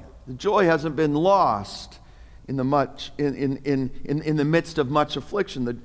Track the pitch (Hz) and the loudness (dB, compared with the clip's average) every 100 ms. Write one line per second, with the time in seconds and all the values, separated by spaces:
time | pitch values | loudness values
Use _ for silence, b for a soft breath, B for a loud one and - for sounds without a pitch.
0 | - - - 123 190 214 175 160 156 139 | -20 -18 -14 -4 2 4 4 4 0 0
1 | 156 147 180 196 147 104 104 - - - | 2 4 4 4 4 0 -4 -12 -16 -20
2 | b b b b - 131 127 143 127 - | b b b b -8 -2 2 2 0 -4
3 | - - 147 107 135 139 147 135 123 - | -12 -4 -2 0 -2 -2 -2 0 -2 -4
4 | - 143 151 151 147 165 165 156 131 147 | -4 -2 0 0 2 2 0 -2 0 2
5 | 147 143 - 202 - 139 120 120 | 0 -2 -4 -4 -4 -4 -4 -6